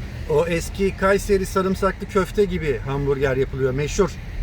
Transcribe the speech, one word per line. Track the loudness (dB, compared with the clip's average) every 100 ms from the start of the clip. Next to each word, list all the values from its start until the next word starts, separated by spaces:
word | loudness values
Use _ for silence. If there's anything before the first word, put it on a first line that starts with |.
| -10 -8 0
o | 0 2
eski | 0 -4 -2 -2 2
Kayseri | 2 2 4 0 2
sarımsaklı | 0 0 2 0 -2 -2
köfte | 0 0 2 2
gibi | 2 -2 -2
hamburger | -2 -2 0 2 2 2
yapılıyor. | 0 0 -2
Meşhur | 0 -2 0 0 0 -8 -4